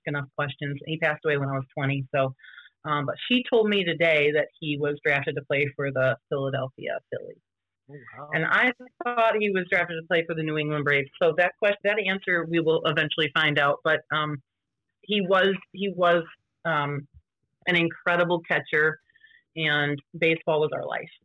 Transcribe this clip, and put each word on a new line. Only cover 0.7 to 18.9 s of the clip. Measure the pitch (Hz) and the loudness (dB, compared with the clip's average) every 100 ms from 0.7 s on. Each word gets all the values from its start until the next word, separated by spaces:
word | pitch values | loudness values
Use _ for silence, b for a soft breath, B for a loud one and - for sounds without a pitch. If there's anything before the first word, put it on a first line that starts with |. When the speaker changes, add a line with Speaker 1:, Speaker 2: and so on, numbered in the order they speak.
| 143 - | -6 -6
Speaker 1:
He | 160 | -2
passed | 160 151 | -2 0
away | 160 143 | -2 0
when | 139 | -2
I | |
was | 135 131 - | -4 -6 -4
twenty, | 139 139 131 | -2 -2 -2
so, | 143 135 131 B B B _ | 0 0 -4 B B B _
um, | 156 147 139 | -4 -4 -2
but | - - | -6 -2
she | 247 247 | 0 2
told | 233 214 | 2 4
me | 202 | 2
today | 175 156 165 151 147 | 0 2 2 4 4
that | 151 143 _ | 2 -2 _
he | 160 147 | -6 -2
was | 147 147 | -2 -2
drafted | 156 139 139 143 | 0 0 -2 -6
to | |
play | 131 139 143 - | -4 -2 -2 -2
for | 139 | -4
the | 135 131 - _ | 0 0 0 _
Philadelphia | 143 135 135 131 - - - - | -4 -2 -4 -6 -8 -8 -8 -8
Phillies. | - 95 - _ _ _ _ _ | -10 -10 -18 _ _ _ _ _
Speaker 2:
Oh, | 143 123 117 | -20 -20 -18
wow. | 147 | -6
Speaker 1:
And | 156 | -4
I | 160 196 247 247 254 _ | 0 2 0 -2 -10 _
thought | 240 240 226 214 | -4 2 2 2
he | 208 | 0
was | 190 175 | 0 0
drafted | 190 170 165 | 0 0 -4
to | 165 | -2
play | 175 165 | 0 0
for | |
the | 165 | -4
New | 156 156 | -2 -2
England | 151 151 | -2 -2
Braves. | 143 143 139 - | 2 0 0 0
So | 175 156 | 2 4
that | 180 - | 2 2
question, | 208 202 | 0 0
that | 202 214 190 | 0 0 -2
answer | 190 190 180 165 | -2 0 -2 0
we | 170 | 0
will | 156 160 | 2 2
eventually | 165 156 151 - 156 | 2 0 0 0 0
find | - 156 147 | 2 2 2
out. | 143 147 | 2 2
But, | 160 156 - | 0 -2 0
um, | 151 151 147 - _ _ _ _ _ | -2 -2 -6 -12 _ _ _ _ _
he | - 208 | -4 -2
was, | 180 190 190 190 - | 2 2 2 0 -6
he | 190 202 | -8 -6
was, | 175 175 175 165 - _ _ 170 | 0 2 2 0 -12 _ _ -4
um, | 156 143 143 143 - _ _ _ _ - | -2 -2 -4 -10 -20 _ _ _ _ -2
an | 175 | 2
incredible | 165 165 - 175 175 170 170 | 0 0 0 2 2 0 0
catcher, | 156 135 156 156 | -4 0 2 2